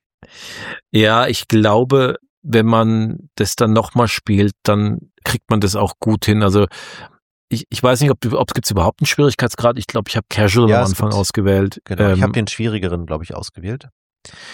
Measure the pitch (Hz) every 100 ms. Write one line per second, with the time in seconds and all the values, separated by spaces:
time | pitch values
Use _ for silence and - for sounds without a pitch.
0 | _ _ - - - - - - - 110
1 | 107 113 131 117 - 110 107 110 127 135
2 | 131 - _ _ 151 113 113 113 113 110
3 | 110 - - - 104 - 113 110 - 123
4 | 113 - - 101 101 - - 104 104 110
5 | - _ - 117 - 110 98 104 101 -
6 | 110 107 - 107 101 101 98 - - -
7 | - _ _ _ _ 117 - - 123 123
8 | 143 123 117 123 - - - 101 90 -
9 | 151 - 143 - 120 - 120 123 - 113
10 | 104 113 - - 104 113 113 113 110 92
11 | 107 101 95 - 98 98 98 - - 95
12 | 104 92 101 120 101 - 113 107 90 87
13 | 82 78 82 - - - 95 135 139 _
14 | _ _ - - -